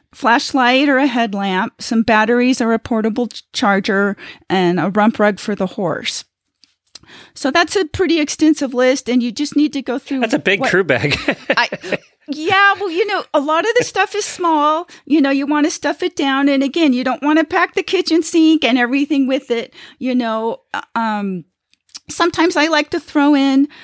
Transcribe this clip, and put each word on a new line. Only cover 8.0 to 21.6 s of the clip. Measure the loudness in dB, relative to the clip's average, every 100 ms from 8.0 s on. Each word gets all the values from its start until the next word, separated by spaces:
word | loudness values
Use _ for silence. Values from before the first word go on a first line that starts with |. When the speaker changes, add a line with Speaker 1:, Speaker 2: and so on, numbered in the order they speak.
| 0 2
Speaker 1:
extensive | 0 2 2 2 -2
list, | 0 0 0 0
and | -2
you | -2
just | -4 -4 0
need | 0
to | -2
go | -6 -6
through | -4 -4
Speaker 2:
That's | 0
a | 0
big | 0 0
Speaker 1:
what | 2
Speaker 2:
crew | 0
bag. | 2 0 0 -2
<laughs> | -2 -4 -2 -2
Speaker 1:
I, | -2 -4 -8 -8 _ _ -14
yeah, | -8 -2 2 4
well, | 2 -2
you | -2 -2
know, | -2 -2
a | -2
lot | 0 0 2
of | 0
the |
stuff | 0 -2 -2
is | -2
small. | -6 -4 0 2 2 0 -4 -14 0
You | 2
know, | 2
you | 0 0
wanna | 2 0
stuff | 0 -6 -4
it | -4 -2
down. | -2 0 2
And | 2
again, | 0 0 2
you | 2
don't | -2 -2
wanna | 0 0
pack | 2 0 -2
the | -4
kitchen | -2 -2 0 0
sink | 0 4 4 4
and | 2 0
everything | 0 0 0 0 0
with | 0 -2
it, | -6 -6 -14 -20 -8
you | -2
know. | -2 -2 -4 -4 -8 _
Uh, | -12 -8
um, | -4 -4 -4 -4 -8 -12 _